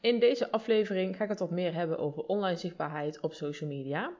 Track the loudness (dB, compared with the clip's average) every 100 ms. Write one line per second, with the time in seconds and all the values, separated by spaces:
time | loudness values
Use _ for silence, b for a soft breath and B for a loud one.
0 | 4 6 6 4 0 -2 2 2 4 2
1 | 0 0 -2 0 -2 0 0 0 -2 0
2 | -2 -2 -2 0 2 0 -4 -4 -4 -2
3 | -4 -2 -6 -4 -6 -4 -6 -6 -4 -2
4 | -4